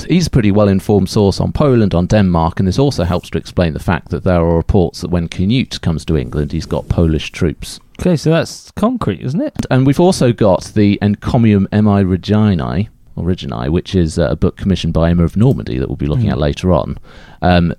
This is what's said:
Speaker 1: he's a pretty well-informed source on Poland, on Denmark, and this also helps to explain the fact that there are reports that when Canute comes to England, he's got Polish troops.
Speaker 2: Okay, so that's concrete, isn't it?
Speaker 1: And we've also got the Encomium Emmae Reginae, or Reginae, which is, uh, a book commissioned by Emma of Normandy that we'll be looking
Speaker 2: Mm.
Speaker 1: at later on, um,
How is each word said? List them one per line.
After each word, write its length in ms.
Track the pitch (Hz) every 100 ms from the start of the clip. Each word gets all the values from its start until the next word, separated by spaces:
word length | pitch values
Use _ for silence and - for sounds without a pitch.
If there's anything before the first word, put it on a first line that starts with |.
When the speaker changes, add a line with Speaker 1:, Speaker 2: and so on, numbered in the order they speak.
| -
Speaker 1:
he's 180 | 175 165
a 20 |
pretty 220 | 135 104
well-informed 580 | 101 104 95 - 101 92
source 320 | 113 98 -
on 100 | 90
Poland, 420 | - 147 120 101
on 120 | 82 87
Denmark, 520 | 107 95 85 80 -
and 80 | 95
this 120 | 87
also 240 | 139 -
helps 260 | 87 90 -
to 60 | 80
explain 360 | - - 85
the 60 | 71
fact 300 | - 82 -
that 140 | 85
there 160 | 95 87
are 160 | 85 82
reports 460 | - 104 82 -
that 100 | -
when 160 | 87 85
Canute 540 | - 95 127 - -
comes 240 | 85 78 -
to 100 | 78
England, 380 | 60 73 73
he's 120 | 82 -
got 220 | 73 -
Polish 420 | - 82 78 -
troops. 480 | - 85 - - - _ -
Speaker 2:
Okay, 160 | 185 165
so 140 | 156
that's 420 | 165 143 - -
concrete, 480 | - 214 254 - 92
isn't 220 | 123 165
it? 240 | 294 - -
Speaker 1:
And 160 | 127 135
we've 140 | 143
also 320 | 180 185 127
got 400 | 110 107 90 - 110
the 220 | 101 101
Encomium 680 | 101 101 - 123 113 101 98
Emmae 320 | 104 107 101 92
Reginae, 840 | 92 85 107 107 87 62 67 110 - - -
or 80 | 87
Reginae, 440 | 90 69 57 64
which 260 | 85 - 95
is, 220 | 82 85
uh, 120 | 80
a 40 | 80
book 180 | 92 -
commissioned 380 | 101 90 85
by 160 | 80 82
Emma 140 | 85
of 120 | 82 95
Normandy 420 | 127 95 - 62
that 120 | 65
we'll 80 | 71
be 80 | 71
looking 220 | 76 110
Speaker 2:
Mm. 60 |
Speaker 1:
at 60 | 65
later 320 | 73 69 90
on, 260 | 80 50 76 - - - -
um, 320 | 87 87 85